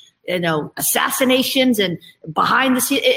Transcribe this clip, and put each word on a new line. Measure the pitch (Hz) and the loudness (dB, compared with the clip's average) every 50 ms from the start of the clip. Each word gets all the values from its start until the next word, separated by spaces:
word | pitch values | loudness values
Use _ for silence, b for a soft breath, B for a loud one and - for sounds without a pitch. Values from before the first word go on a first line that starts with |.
| b b b b - - | b b b b -10 -6
you | 180 185 | -4 -2
know, | 170 170 160 151 143 - - | 0 0 0 -2 -2 -6 -8
assassinations | - 254 - - - - - - - 269 247 254 262 254 - - 269 254 254 240 208 | -6 -4 -2 -2 0 -2 -2 0 0 2 2 2 2 2 0 0 2 2 2 2 2
and | 196 180 165 - B B B B B 165 | 0 -2 -2 -6 B B B B B -8
behind | 156 - 185 - 214 240 262 269 254 | -4 -2 0 2 2 2 2 2 0
the | 254 - | 0 0
scenes. | - 277 - | 0 -2 0
It, | - 254 - | 2 2 2